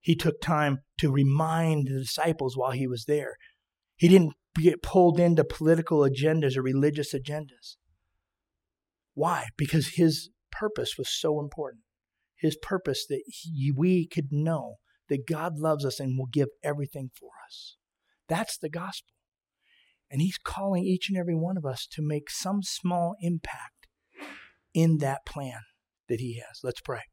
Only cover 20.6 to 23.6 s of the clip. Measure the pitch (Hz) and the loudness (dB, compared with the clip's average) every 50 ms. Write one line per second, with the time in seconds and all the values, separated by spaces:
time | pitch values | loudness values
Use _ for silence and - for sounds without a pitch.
20.6 | 196 196 196 175 185 190 185 185 - - 196 185 175 175 170 160 160 180 190 190 | -2 0 0 0 2 2 0 0 0 -2 -2 -2 0 0 0 0 0 -2 -4 -4
21.6 | 147 139 127 120 - - - - 151 147 151 147 147 - - - - 185 196 202 | -4 -6 -6 -6 -10 -12 -8 -6 -4 -2 -2 -4 -6 -6 -10 -8 -4 -2 -2 -2
22.6 | 190 - - - - 180 175 175 170 170 175 - 170 170 175 165 _ - - - | -4 -4 -8 -4 -4 -2 0 0 0 -2 -4 -4 -2 -2 -2 -2 _ -8 -12 -12